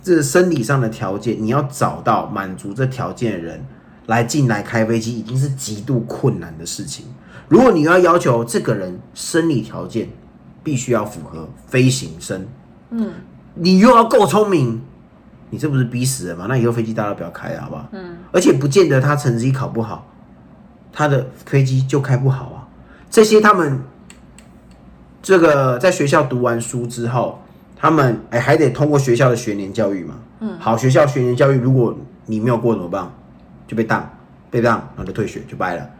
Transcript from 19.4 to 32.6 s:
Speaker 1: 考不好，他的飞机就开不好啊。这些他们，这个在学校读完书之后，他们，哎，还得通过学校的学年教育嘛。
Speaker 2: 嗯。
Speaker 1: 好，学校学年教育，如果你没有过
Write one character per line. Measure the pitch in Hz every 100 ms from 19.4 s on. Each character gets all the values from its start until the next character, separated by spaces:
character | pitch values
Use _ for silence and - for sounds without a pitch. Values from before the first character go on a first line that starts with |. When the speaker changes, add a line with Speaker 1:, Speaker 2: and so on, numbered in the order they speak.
| 131
Speaker 1:
考 | 131 117
不 | 113
好， | 107 82 - - - - - - - - -
他 | - 151
的 | 135 - -
飞 | - 139
机 | 131 131
就 | 131 143
开 | 131
不 | 131 135
好 | 131
啊。 | - - - - - - -
这 | -
些 | 220 214
他 | 214
们， | 190 151 131 - - - - - - - - - - - - - -
这 | - 185
个 | 165 143 131 123
在 | 185
学 | 180
校 | 143 165
读 | 139 127
完 | 123 117
书 | 113 123
之 | 120 117 117
后， | 123 90 - - - -
他 | - 156
们， | 156 131 110 -
哎， | 120
还 | 139
得 | 156 139
通 | 135 147
过 | 143
学 | 131
校 | 117 131
的 |
学 | 117 -
年 | 101 98
教 | 95 101
育 | 98
嘛。 | 78 - - -
Speaker 2:
嗯。 | 214 180
Speaker 1:
好， | - 117
学 | 131
校 | 147
学 | 147 135
年 | 123
教 | 123 139
育， | 135
如 | 123
果 | 131 110 87 - -
你 | - 107
没 | 113
有 |
过 | 117